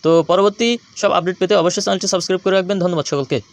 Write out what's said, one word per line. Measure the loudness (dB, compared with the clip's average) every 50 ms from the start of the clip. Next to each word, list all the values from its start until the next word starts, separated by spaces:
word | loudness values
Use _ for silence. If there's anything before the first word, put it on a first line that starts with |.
তো | 2 4 4 4
পরবর্তী | 4 2 2 2 2 2 0 0 -2 -2 -2 -4 _ _ _
সব | -2 -2 0
আপডেট | 0 0 0 -2 -2 -2
পেতে | 0 2 2
অবশ্যই | 2 2 0 -2 -2
চ্যানেলটি | -4 -2 -4 -2 -2
সাবস্ক্রাইব | -2 -4 -4 -2 -2 -4 -2 0
করে | 0 0
রাখবেন। | 0 0 -2 -2 -2
ধন্যবাদ | -2 -2 -2 -2 -4
সকলকে। | -2 -4 -4 -2 -2 -4 -6 -6 _